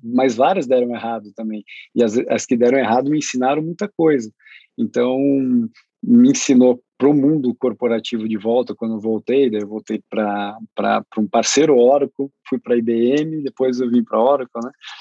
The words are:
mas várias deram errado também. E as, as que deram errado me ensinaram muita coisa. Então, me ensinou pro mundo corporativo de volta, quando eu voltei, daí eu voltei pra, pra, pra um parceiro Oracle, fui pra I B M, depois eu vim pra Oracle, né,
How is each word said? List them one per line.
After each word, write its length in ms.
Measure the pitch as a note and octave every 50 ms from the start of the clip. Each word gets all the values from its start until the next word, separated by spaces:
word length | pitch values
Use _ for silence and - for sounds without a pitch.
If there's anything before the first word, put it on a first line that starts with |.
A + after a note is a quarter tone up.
| A#2
mas 320 | A2+ B2 B2+ C3+ C3 A2
várias 320 | A#2 C#3 E3+ F#3+ F#3+ C3+
deram 260 | A#2+ C3 B2 B2 B2 A#2
errado 380 | A2+ A#2 A#2 A2+ A2+ G#2 G2+ -
também. 300 | - A2 A2 G#2+ G#2 - - - - - - -
E 80 | A#2 A#2+
as, 140 | G#2+ G#2+ B2 - -
as 160 | C3 A#2+ -
que 120 | - C3
deram 200 | A#2 A#2+ A#2+ C3+
errado 320 | C3+ A#2+ G#2+ A#2 C3 C3+ C#3+
me 80 | D#3 D3+
ensinaram 420 | - - - B2+ B2+ C3+ D3 D#3 D#3
muita 240 | E3 E3+ - G#3
coisa. 420 | G3+ _ - E3 D#3 D3 B2 G#2+ A2 - _ _ - - - _ _ _
Então, 400 | - A2+ A2 - B2 A#2+ B2+ B2+ C3+ C#3 C#3+ C#3 C3+ C3 B2+ B2 A#2+ A2+ A2+ _ _ _ _ _ _ -
me 280 | - A#2+ A#2+ B2 C#3
ensinou 520 | B2+ - - - C3 B2 B2+ B2+ B2 B2 _ _ _
pro 160 | - B2+ D3 D3+
mundo 420 | C#3+ C3+ D3 D#3+ D3+ B2+ B2 -
corporativo 720 | - - B2 G#2+ - B2 A#2 A2+ A2 A2 - A#2+ A2 G#2+
de 100 | A2 A2
volta, 380 | G2+ G#2 A2+ A#2 B2+ A#2+ A2 G#2
quando 200 | - A#2 A2+ A2
eu 40 | G#2
voltei, 500 | G#2+ A2+ A2 G#2+ - - B2+ C#3 C#3 A#2+
daí 120 | G#2+ G#2
eu 60 | G2+
voltei 360 | G#2 G#2+ G#2+ - - A2 G2+ - -
pra, 480 | G#2 A2 G#2+ G2+ G2+ G2+ G2+ G2+ G#2+ A#2+ A2+ - _
pra, 260 | - G#2 G#2 G#2+ G#2 G#2 _
pra 140 | - A2 G#2+
um 40 |
parceiro 500 | F#2 - A#2 A2 - - - D#3+ D3+ C3+
Oracle, 520 | A#2+ A#2+ B2+ C#3 C#3+ C#3 B2+ - - C#3 C#3 _ _ -
fui 120 | - C3+ B2
pra 160 | - B2 B2
I 60 | A#2+
B 340 | A2+ A#2 A#2 A#2 A#2+ B2 C#3+ D3+
M, 220 | D#3 D#3+ D#3 D3+ C#3
depois 360 | B2+ - - C3 C3 B2 B2
eu 100 | B2+ A#2
vim 140 | A#2+ A#2+ A2+
pra 180 | - A2 A2
Oracle, 400 | A#2 C3+ C#3+ C3+ - - - A#2 A#2+
né, 80 | C3 - _ - - - -